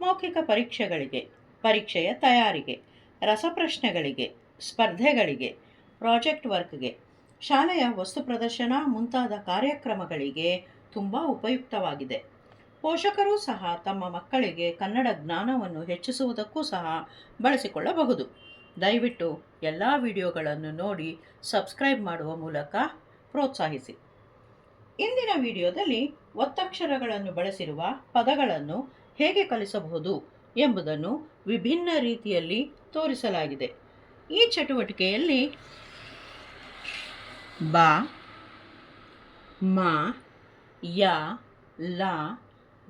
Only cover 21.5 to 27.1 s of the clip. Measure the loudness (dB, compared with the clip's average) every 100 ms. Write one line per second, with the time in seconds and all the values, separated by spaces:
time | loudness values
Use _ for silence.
21.5 | -2 -2 0 2 2 0 -4 -6 -6 -4
22.5 | -4 -4 -2 -2 -4 -20 -20 -8 -2 -2
23.5 | 0 -2 -4 -10 -20 -20 -20 -20 -20 -20
24.5 | -20 _ _ -20 -4 -2 0 2 2 0
25.5 | 0 0 0 0 0 -2 -6 -16 -2 -2
26.5 | -2 -6 -4 -2 -2 -2